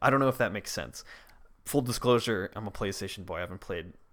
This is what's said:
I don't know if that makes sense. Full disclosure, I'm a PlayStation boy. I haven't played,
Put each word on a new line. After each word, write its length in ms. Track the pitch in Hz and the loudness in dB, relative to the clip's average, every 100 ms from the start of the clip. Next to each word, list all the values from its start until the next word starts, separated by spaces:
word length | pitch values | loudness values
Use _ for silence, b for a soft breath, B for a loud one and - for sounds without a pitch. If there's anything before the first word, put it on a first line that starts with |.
I 80 | 135 | 4
don't 100 | 135 | 6
know 80 | 135 | 4
if 80 | 127 | 4
that 140 | 110 | 0
makes 180 | 101 - | -2 -6
sense. 320 | - 62 - - B B B B - | -6 -8 -10 -16 B B B B -18
Full 160 | - 143 | -2 0
disclosure, 680 | 123 113 123 120 117 104 98 | 2 2 6 6 4 -2 -2
I'm 120 | 101 107 | -6 -8
a 40 | |
PlayStation 540 | - 101 - 95 - | -4 -4 -2 -6 -8
boy. 120 | 90 85 | -6 -6
I 20 | |
haven't 200 | 87 92 | -6 -8
played, 300 | - 87 85 - - | -6 -6 -8 -14 -10